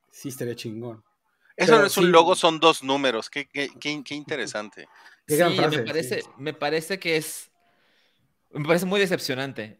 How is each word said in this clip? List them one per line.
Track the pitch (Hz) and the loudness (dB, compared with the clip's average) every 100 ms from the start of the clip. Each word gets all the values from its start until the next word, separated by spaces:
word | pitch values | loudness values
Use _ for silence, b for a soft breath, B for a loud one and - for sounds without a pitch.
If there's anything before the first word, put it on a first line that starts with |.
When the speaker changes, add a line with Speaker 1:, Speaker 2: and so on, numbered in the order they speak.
| _ | _
Speaker 1:
sí | - 143 | -16 -14
estaría | 127 120 117 | -10 -8 -8
chingón. | 120 110 120 110 _ _ _ _ _ - | -10 -10 -12 -14 _ _ _ _ _ 0
Speaker 2:
Eso | 233 226 | 6 6
Speaker 1:
Pero | |
Speaker 2:
no | 202 | 6
es | 196 | 2
un | 180 | 6
Speaker 1:
sí. | |
Speaker 2:
logo, | 170 165 185 | 6 6 4
son | 175 156 | 2 4
dos | 160 151 | 4 4
números. | 135 139 135 113 - | 0 0 0 -2 -6
Qué, | 143 135 | -10 -10
qué, | 143 139 120 | -8 -8 -8
qué, | 147 151 | -8 -8
qué | 127 147 | -10 -12
interesante. | 143 147 113 110 104 92 78 b b b - | -8 -8 -6 -8 -10 -14 -20 b b b -4
Speaker 1:
Qué | 151 | 2
gran | 175 190 | 2 2
Speaker 3:
Sí, | |
Speaker 1:
frase, | 156 147 | 0 0
Speaker 3:
me | |
parece, | 127 147 127 180 | -4 -6 -4 -6
Speaker 1:
sí. | - - | -8 -12
Speaker 3:
me | 143 | -12
parece | 147 147 156 160 190 | -6 -4 -4 -4 -8
que | 170 160 | -2 -4
es, | 156 - - _ _ _ _ _ _ _ _ _ _ | -4 -12 -18 _ _ _ _ _ _ _ _ _ _
me | - 147 | -8 0
parece | 170 185 | 0 2
muy | 202 | 0
decepcionante, | 196 180 - 127 139 123 107 - | 0 -2 -4 -6 -6 -8 -14 -16